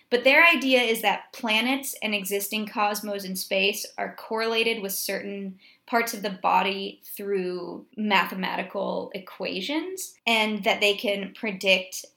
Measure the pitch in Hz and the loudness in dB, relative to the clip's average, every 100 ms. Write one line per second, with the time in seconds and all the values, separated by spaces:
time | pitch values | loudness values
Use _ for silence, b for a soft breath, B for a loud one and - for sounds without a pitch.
0 | B 240 254 294 339 330 269 254 226 220 | B 2 6 8 8 6 4 4 4 2
1 | 208 185 - - 233 214 240 277 269 - | 2 0 -4 -6 0 2 2 0 -4 -6
2 | 214 208 190 202 202 214 214 226 208 208 | -2 -2 -2 -2 -2 -4 -4 0 0 0
3 | 208 202 190 185 - 196 196 208 - - | -4 -6 -6 -6 -2 0 2 0 -6 -6
4 | 196 - - 220 226 226 226 226 196 190 | -8 -8 -6 -2 0 2 0 0 -4 -4
5 | - 196 202 202 196 190 b b - 233 | -4 -4 -6 -8 -8 -12 b b -4 -2
6 | 226 214 202 190 180 185 190 196 196 - | -2 -4 -6 -2 2 2 2 -2 -6 -10
7 | - - 202 196 180 180 175 175 - - | -16 -10 -4 -2 -2 -6 -8 -10 -12 -4
8 | 214 190 185 190 180 180 185 202 185 185 | 2 4 2 0 -4 -4 -4 -4 -4 -4
9 | 185 190 190 - 180 180 190 311 359 381 | -6 -10 -12 -8 -6 -6 -4 -4 -4 -8
10 | - - - 226 214 214 220 - 208 202 | -12 -6 0 2 2 0 0 2 2 2
11 | 220 202 190 - 220 190 196 185 185 - | -2 -2 -6 -8 -8 -2 2 2 2 -12
12 | - | -14